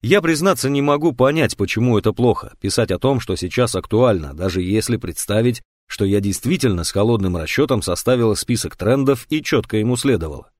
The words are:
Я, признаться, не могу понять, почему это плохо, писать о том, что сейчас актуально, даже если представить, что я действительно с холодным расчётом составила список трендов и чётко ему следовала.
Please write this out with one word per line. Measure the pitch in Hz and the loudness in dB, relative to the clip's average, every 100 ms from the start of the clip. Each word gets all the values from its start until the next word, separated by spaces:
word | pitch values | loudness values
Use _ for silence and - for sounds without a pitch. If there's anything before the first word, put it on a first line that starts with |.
Я, | 113 196 | 2 2
признаться, | 165 156 185 165 131 | 2 0 2 0 0
не | 143 | 0
могу | 143 143 165 | 2 2 0
понять, | 127 131 156 135 - | 2 2 2 0 0
почему | 98 - 123 110 | -4 0 2 2
это | 110 | 2
плохо, | 98 120 101 - - | 2 2 2 -4 -8
писать | 101 - 113 | -4 -2 0
о | 90 | 0
том, | 131 135 | 0 0
что | - 92 | -2 -6
сейчас | 90 - 123 92 | -4 0 0 -2
актуально, | - 107 123 98 73 71 | -2 2 4 2 -2 -6
даже | 92 90 | -4 -2
если | 90 107 107 117 | 0 0 0 -4
представить, | 92 82 - 104 120 120 - _ _ | -4 -10 -2 0 0 -2 -10 _ _
что | - 98 | -4 0
я | 101 | 2
действительно | 101 95 120 175 127 90 | 0 -2 -2 0 0 0
с | 80 | -2
холодным | - 107 117 95 85 | 0 2 2 0 -2
расчётом | 78 - 143 123 | -4 -2 0 0
составила | - 87 - 123 117 101 | -2 -4 0 2 2 0
список | - 120 - - | -2 -4 -4 -4
трендов | 101 135 135 131 - | 0 2 2 0 0
и | 156 | -6
чётко | - 143 104 107 | 0 -2 0 -2
ему | 107 123 | 0 0
следовала. | 139 117 80 80 - _ | 0 0 -2 -10 -16 _